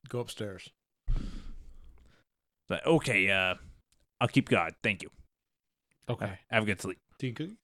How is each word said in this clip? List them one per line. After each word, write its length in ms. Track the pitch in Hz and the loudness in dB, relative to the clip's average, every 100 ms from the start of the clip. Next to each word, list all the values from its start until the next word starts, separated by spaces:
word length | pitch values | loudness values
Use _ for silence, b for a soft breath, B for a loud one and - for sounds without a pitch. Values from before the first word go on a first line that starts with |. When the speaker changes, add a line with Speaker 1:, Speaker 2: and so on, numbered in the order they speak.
| - | -6
Speaker 1:
Go 100 | 123 | -6
upstairs. 500 | 117 - 107 92 - _ _ _ - B B B B B B B B - - b _ _ _ _ _ | -6 -8 -8 -10 -16 _ _ _ 0 B B B B B B B B -20 -20 b _ _ _ _ _
Speaker 2:
But, 160 | 87 139 | -2 4
okay, 440 | 165 - 104 95 | 4 4 2 4
uh, 260 | 98 92 90 - - _ _ _ _ | 4 2 -2 -10 -20 _ _ _ _
I'll 80 | 123 | 4
keep 200 | 135 - | 4 4
guard. 260 | 123 82 - | 2 2 -2
Thank 200 | 113 90 | -2 -2
you. 80 | - - - _ _ _ _ _ _ _ - | -8 -18 -20 _ _ _ _ _ _ _ -8
Speaker 3:
Okay. 180 | 120 101 | -4 -4
Speaker 2:
Have, 120 | 90 _ | -8 _
have 120 | 110 | 0
a 40 | 107 | 2
good 140 | 98 | -2
sleep. 180 | 92 90 _ - | -4 -10 _ -8
Speaker 1:
Tea 140 | 127 | -8
cookie? 240 | 113 165 226 | -6 -10 -10